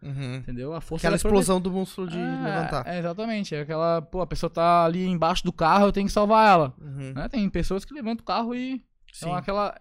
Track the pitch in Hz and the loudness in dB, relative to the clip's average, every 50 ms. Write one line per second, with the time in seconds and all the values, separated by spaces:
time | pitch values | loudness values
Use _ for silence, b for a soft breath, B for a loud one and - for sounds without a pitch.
0 | - 143 135 139 139 123 127 131 123 123 123 120 131 151 165 160 - - 160 165 | -12 -10 -8 -8 -8 -8 -8 -10 -10 -10 -8 -8 -8 -8 -8 -10 -8 -8 -6 -2
1 | 170 165 202 165 - 202 202 196 165 180 180 185 175 190 180 190 185 - - 196 | 0 0 0 2 2 4 4 4 4 4 2 0 0 -2 -4 -4 -4 -6 -8 -10
2 | 185 175 170 180 - - 165 - 160 156 151 - - - 156 131 123 - 180 175 | -8 -8 -6 -6 -6 -4 -6 -4 -4 -4 -4 -4 -4 -4 -4 -6 -6 -6 -6 -6
3 | 165 170 170 208 220 233 220 208 196 - 160 147 147 147 160 156 165 170 170 165 | -6 -6 -6 -6 -6 -6 -4 -6 -6 -6 -6 -8 -6 -6 -4 -2 0 0 0 -2
4 | 151 - - 185 170 - 156 - 170 160 - 165 165 175 175 175 170 165 170 185 | -4 -6 -6 -6 -4 -4 -4 -4 -4 -2 0 2 4 4 6 6 4 4 2 0
5 | 185 185 180 160 165 165 180 - - 175 - - 170 156 180 202 202 196 - 196 | 0 0 0 0 0 0 0 0 -2 -4 -2 2 4 4 6 6 6 4 4 2
6 | 196 202 - 214 208 208 220 220 220 208 190 165 147 123 - - 151 143 135 143 | 0 0 2 2 4 6 6 6 8 8 8 6 6 2 -2 -10 -16 -14 -12 -12
7 | 135 131 135 135 180 - 285 226 202 180 - 175 160 - 190 196 - - 277 294 | -12 -10 -8 -8 -6 -4 -2 0 0 0 0 0 0 0 0 -2 -4 -8 -12 -8
8 | 220 226 233 226 - - 180 220 233 233 247 247 254 262 269 240 - _ _ _ | -6 -6 -6 -6 -4 -4 -2 -2 -2 -4 -4 -6 -6 -6 -8 -8 -10 _ _ _
9 | _ _ - - 160 170 180 180 175 202 196 208 202 180 - - | _ _ -16 -10 -6 -4 -4 -4 -4 -2 -2 -2 -2 -2 -4 -8